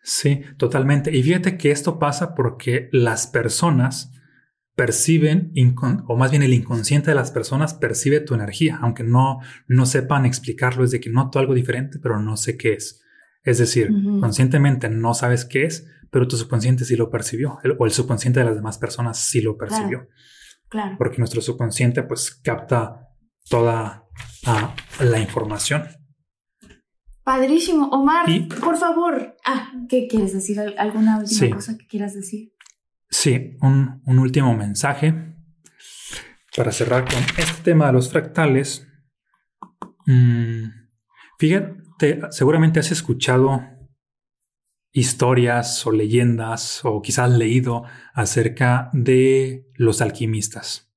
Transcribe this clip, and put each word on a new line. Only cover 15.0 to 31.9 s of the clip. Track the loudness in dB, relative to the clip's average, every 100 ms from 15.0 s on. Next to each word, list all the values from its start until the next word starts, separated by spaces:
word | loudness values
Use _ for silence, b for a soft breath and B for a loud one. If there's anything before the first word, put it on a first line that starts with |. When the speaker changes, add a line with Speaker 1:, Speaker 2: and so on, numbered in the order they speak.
| -2
Speaker 1:
sabes | 0 0 0
qué | 0 -2 -2
es, | -4 B B B
pero | 0 0
tu | -2
subconsciente | -2 0 2 0 0
sí | 0
lo | 0
percibió, | -2 -6 -4 -6 -4
el, | -4 0
o | 0
el |
subconsciente | 0 -2 -2 0 2
de | 2
las | -2
demás | -6 -8
personas | -8 -6 -6 -4
sí | -2 -2
lo | -2 -4
Speaker 2:
Claro. | -4 -4
Speaker 1:
percibió. | -2 -6 -10 b b b b b _
Speaker 2:
Claro. | -8 -8 -4
Speaker 1:
Porque | -4 -2
nuestro | -2 -2
subconsciente, | -6 -4 -4 0 0 0
pues, | -4 -6 -8 -6
capta | -6 -6 -2 -2 -2 -10 -20 _ _ _ -4
toda, | 0 2 0 -6 -12 _ -20 -20 -10 -2
ah, | -2 -2 -8 -18 -2
la | 0 2
información. | 0 -4 -6 -6 -4 -4 -4 -16 _ _ _ _ _ _ _ -20 _ _ _ -12
Speaker 2:
Padrísimo. | -2 0 4 2 2 2 2
Omar, | 2 4 4 2
Speaker 1:
Y | 0
Speaker 2:
por | 0 -4 -2 0
favor. | 0 0 0 -2 -6 -8 -4
Ah, | -4 -6 -12 -2
¿qué | 0 2
quieres | 0 0
decir? | -2 -4 -6
¿Al-, | -6 -4
alguna | -4 2 2 2
última | 0 2
Speaker 1:
Sí. | 2
Speaker 2:
cosa | 0 -6 -12
que |
quieras | _